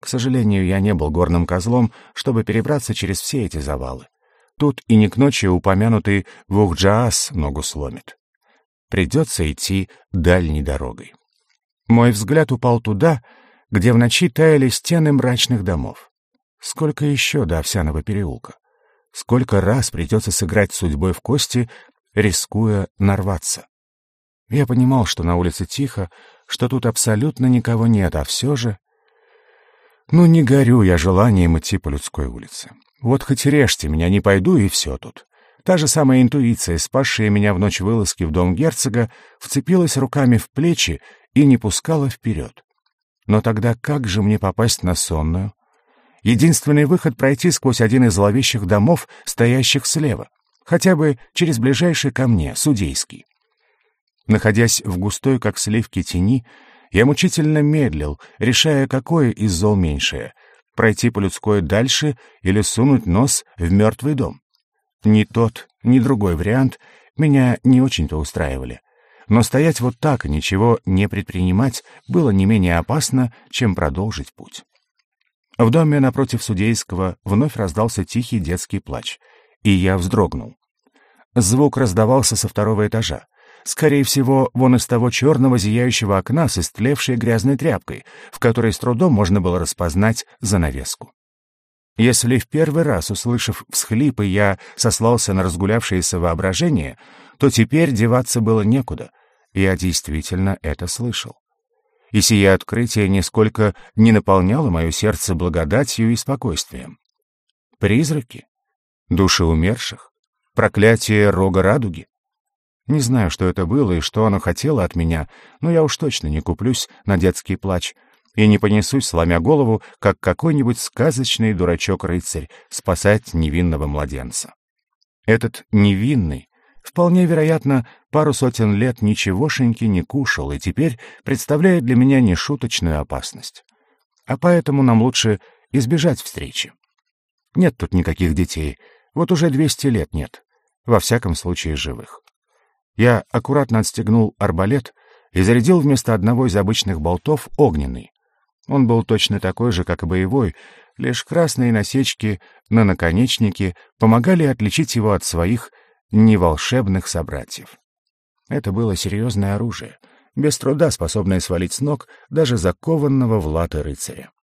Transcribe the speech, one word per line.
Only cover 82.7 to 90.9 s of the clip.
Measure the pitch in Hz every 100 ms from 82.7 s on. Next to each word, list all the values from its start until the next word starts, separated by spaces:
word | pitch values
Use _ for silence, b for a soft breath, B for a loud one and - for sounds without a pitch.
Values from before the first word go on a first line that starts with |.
| 107 104
этажа. | 113 113 76 _ b b b -
Скорее | - 160 143
всего, | 135 139 127 135 135
вон | 123 131 123
из | -
того | 120 123
чёрного | - 131 151 131 120
зияющего | 98 110 123 120 104 98
окна | 92 113 151
с | -
истлевшей | 82 - 113 143 - 123
грязной | 120 113 107 139
тряпкой, | 160 104 - 65 B B B
в | -
которой | - - 113
с | 95
трудом | 123 120 -
можно | 104 98 101
было | 92 90
распознать | 82 - 87 80 107 120 - b
занавеску. | 104 98 78 65 64